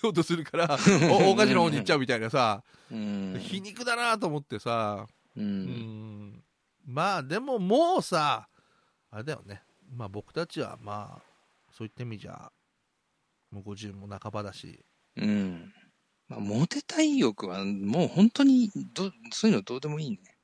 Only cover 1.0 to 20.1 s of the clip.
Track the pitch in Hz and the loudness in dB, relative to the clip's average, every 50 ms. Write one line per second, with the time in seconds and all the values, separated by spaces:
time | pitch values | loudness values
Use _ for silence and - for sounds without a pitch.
1 | 156 165 180 202 - 196 190 - 214 202 196 180 170 165 147 143 - 180 165 143 | 8 6 8 8 8 8 8 6 6 6 6 6 4 4 2 0 2 2 2 2
2 | 127 123 123 113 113 113 151 139 123 110 104 98 - _ _ _ _ - 117 113 | 2 0 0 -2 -2 0 2 2 2 2 2 0 -6 _ _ _ _ -12 -10 -8
3 | 107 104 101 98 98 95 92 92 95 - 185 196 190 208 196 - 247 247 233 233 | -6 -4 -4 -4 -4 -6 -6 -8 -8 -8 -8 -8 -8 -10 -12 -8 -4 -2 -2 0
4 | 240 233 226 214 214 175 147 151 143 - - 104 - 120 117 117 110 104 104 101 | 0 0 0 0 0 -2 -2 -4 -6 -8 -10 -6 -4 -2 0 0 0 -2 -4 -6
5 | 107 113 _ _ _ _ - 110 107 104 101 98 95 92 123 120 113 110 110 110 | -8 -12 _ _ _ _ -10 -6 -4 -4 -4 -4 -4 -6 -8 -8 -10 -10 -12 -12
6 | 110 110 104 104 104 101 107 117 - _ _ _ _ _ _ _ _ 151 123 147 | -14 -14 -14 -16 -16 -18 -20 -20 -20 _ _ _ _ _ _ _ _ -8 -4 -2
7 | 170 202 196 175 135 131 165 220 262 285 262 220 180 185 214 277 339 339 370 - | -2 0 -2 -2 -4 -4 -6 -6 -4 -2 -2 -2 0 2 4 4 4 4 2 0
8 | - - 185 160 151 147 123 110 104 - _ _ _ _ _ _ _ _ _ _ | 0 0 0 0 2 2 0 -2 -4 -10 _ _ _ _ _ _ _ _ _ _
9 | _ _ - 107 117 151 139 113 - 104 101 98 _ _ _ _ _ - 127 120 | _ _ -14 -12 -10 -10 -10 -10 -12 -16 -18 -18 _ _ _ _ _ -18 -14 -12
10 | 113 98 98 104 - _ - 160 175 - - 156 123 98 - - - 104 104 104 | -12 -12 -12 -12 -14 _ -8 -8 -8 -6 -6 -8 -8 -8 -10 -14 -12 -10 -10 -10
11 | 101 - - - - _ _ _ _ _ _ _ _ _ _ - 113 107 - - | -10 -12 -16 -20 -20 _ _ _ _ _ _ _ _ _ _ -16 -16 -14 -12 -12
12 | 123 120 113 98 - - 87 - - - - _ _ _ _ _ _ _ _ _ | -12 -12 -12 -14 -14 -16 -18 -18 -20 -20 -20 _ _ _ _ _ _ _ _ _
13 | _ _ _ _ _ _ _ _ _ _ - 101 95 104 101 101 110 104 98 98 | _ _ _ _ _ _ _ _ _ _ -16 -14 -12 -12 -12 -12 -12 -12 -12 -14
14 | 98 101 101 95 - 107 104 107 104 98 95 - - - - - _ _ _ _ | -14 -14 -14 -12 -10 -8 -8 -8 -8 -10 -12 -14 -18 -20 -20 -20 _ _ _ _
15 | _ _ _ - - - 104 104 98 92 90 85 85 - - _ _ _ _ _ | _ _ _ -4 -2 0 0 0 0 -2 -6 -10 -14 -18 -20 _ _ _ _ _
16 | _ _ _ _ _ - 131 113 107 101 104 120 156 - - 285 - - - 311 | _ _ _ _ _ -14 -10 -8 -6 -2 0 0 0 0 -2 -6 -8 -4 -2 0
17 | 311 302 285 269 185 117 - - - 95 90 95 98 98 101 98 98 101 120 170 | 2 2 2 2 2 2 0 -2 -6 -8 -6 -6 -4 -4 -4 -4 -2 -2 0 2
18 | 170 107 - 160 208 233 - - 277 277 262 254 240 202 - 139 - - - - | 0 2 4 6 6 6 6 6 6 6 6 6 4 2 0 -6 -10 -8 -6 -6
19 | 190 196 - _ - - - - - 220 180 107 95 - 120 131 143 151 151 156 | -6 -6 -8 _ -16 -14 -4 0 4 4 4 4 2 -2 -6 -6 -6 -6 -6 -6
20 | 156 139 | -6 -6